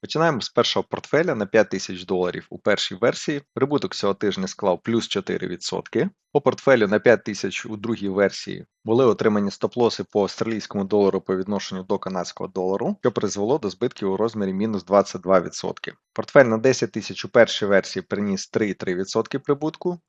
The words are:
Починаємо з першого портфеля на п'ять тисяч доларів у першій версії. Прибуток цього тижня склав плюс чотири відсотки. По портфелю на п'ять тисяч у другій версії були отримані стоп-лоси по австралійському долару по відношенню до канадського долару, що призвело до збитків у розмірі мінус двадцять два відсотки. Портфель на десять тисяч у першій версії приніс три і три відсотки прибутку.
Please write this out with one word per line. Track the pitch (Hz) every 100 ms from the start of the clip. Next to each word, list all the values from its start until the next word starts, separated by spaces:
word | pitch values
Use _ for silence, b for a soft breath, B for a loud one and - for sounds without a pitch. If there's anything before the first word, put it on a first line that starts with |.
Починаємо | - 147 165 135
з | -
першого | - 117 -
портфеля | - - - 143 175 123
на | 101
п'ять | 110 101
тисяч | 95 - 92 90
доларів | 92 90 85 -
у | -
першій | - 101 - 95
версії. | 120 - - 147 _
Прибуток | - 139 143 101 -
цього | 101
тижня | 95 104 95 95
склав | - 101 87
плюс | - 117 107
чотири | 101 95 90 90
відсотки. | 90 - 90 - 110 180 _ _
По | 147
портфелю | 131 - - 131 101
на | 104
п'ять | 123 110
тисяч | - 101 101 - -
у | 107
другій | 110 110 98
версії | 95 98 - - 95 90 _ 107
були | 117 131
отримані | 101 110 104 101
стоп-лоси | - 107 - 117 -
по | 95 104
австралійському | 98 - 110 110 - 104
долару | 98 104 98 95
по | - 95
відношенню | 95 101 - 95
до | 92 101
канадського | - 92 87 - 95
долару, | 95 92 98 131 208
що | 135
призвело | 117 104 98 104 151
до | 101
збитків | 87 151 - 98
у | 95
розмірі | 113 107 98
мінус | 95 110 104
двадцять | - 101 98 92
два | 90 92
відсотки. | 87 - 92 - - - _
Портфель | - - 143 123
на | 110
десять | 123 131 113
тисяч | 113 101 95 -
у |
першій | 123 110 - 101
версії | 98 - -
приніс | - 101 101 95 -
три | - 107
і |
три | 90 98 90
відсотки | 95 110 110 -
прибутку. | - 143 151 - 180 175